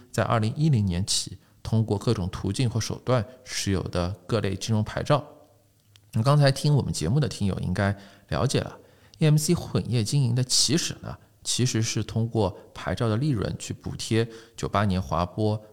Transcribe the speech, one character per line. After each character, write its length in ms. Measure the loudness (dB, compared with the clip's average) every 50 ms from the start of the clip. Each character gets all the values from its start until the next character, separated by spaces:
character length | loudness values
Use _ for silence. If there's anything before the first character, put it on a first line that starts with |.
| -14 -6
在 120 | -2 -2
二 180 | 0 2 2 2
零 140 | 0 0 0
一 140 | 2 2 4
零 160 | 4 4 4
年 200 | 2 0 0 0
起 340 | 0 -2 -2 -4 -6 -10 -16 _ _ _ _
通 220 | -4 0 0 0 2
过 140 | 2 0 0
各 160 | 0 0 0
种 140 | 0 -2 -4
途 220 | -4 -4 -4 -2
径 160 | 0 0 0 0
或 120 | 0 -2
手 160 | -4 -4 -6 -6
段 260 | -2 0 0 0 0 -4 -8 -16 -14
持 280 | -8 -8 -4 -2 0
有 100 | 0 0 -2
的 260 | -2 -2 -2 -2 -2 -4 -8 -6
各 140 | -4 -2 -2
类 140 | 0 -2 -4
金 180 | -4 -2 0 0
融 80 | 0
牌 200 | 0 -2 -4 -4
照。 220 | 0 2 0 0 0 -4 -14 -20 -20 _ _ _ _ _ _ _ _ _ _ -20 _ _
那 100 | -4 0
刚 140 | 2 4 6 6
才 120 | 6 4
听 240 | 4 2 2 2 4
我 60 | 4
们 120 | 2 0
节 160 | -2 -2 0 0
目 120 | 2 2
的 80 | 0 0
听 180 | -2 -2 -2
友 120 | -2 -2 -2
应 140 | -2 -2 0
该 200 | 0 0 0 0 -2 -8 -16 -20 -20 _ _
了 180 | -2 0 0
解 140 | 0 0 -2
了 180 | -2 -4 -8 -16 -20 -20 -20 _ -20 -20 -4 0
，A 80 | 4
M 100 | 4 4
C 180 | 4 4 2 0
混 360 | 0 0 -2 -2 -2 0 0
业 120 | 0 0
经 200 | 0 0 2 2
营 120 | 2 2 2
的 80 | 0
起 340 | 0 2 2 2 2 2 2
始 200 | 0 0 -4 -6 -10
呢， 140 | -12 -14 -14 -14 -18 _ _ _ -6
其 220 | -4 0 0 0
实 160 | 0 2 0
是 200 | -2 0 -2 -4
通 260 | -4 -2 -2 -2 -2 0
过 280 | 2 2 2 0 0 -4 -12 -18 -16
牌 200 | -8 -6 -4 -2
照 140 | -2 0 0
的 80 | 0
利 140 | 0 0 0
润 240 | 0 0 -2 -4 -4 -6
去 160 | -8 -10 -10
补 200 | -10 -8 -10 -8
贴 320 | -8 -4 0 0 0 0 0 -4 -12 -20 -20 _
九 120 | -8 -6 -2
八 160 | 0 2 2
年 160 | 2 0 0
滑 260 | -2 -2 -2 -2 -2
拨 300 | -2 -2 -2 0 0 0 -2 -6 -12